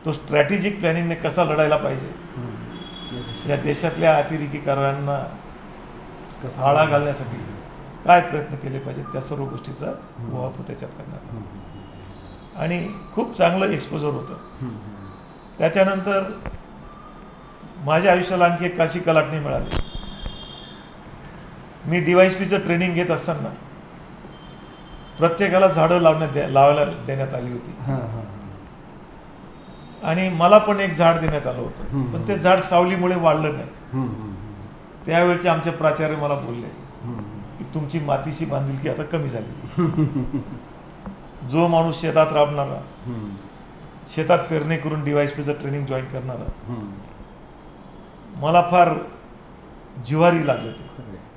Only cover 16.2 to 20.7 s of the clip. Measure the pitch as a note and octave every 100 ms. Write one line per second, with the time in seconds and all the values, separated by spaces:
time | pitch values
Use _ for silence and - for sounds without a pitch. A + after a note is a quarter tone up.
16.2 | F#3+ - - - - - - - - -
17.2 | - - - - - - C#3+ D#3 F#3+ F3+
18.2 | F3+ F#3 F3 E3+ F3+ F3 D#3+ F3 E3+ D#3
19.2 | C#3 D#3 C#3+ C3 - - - - - -
20.2 | - - - - -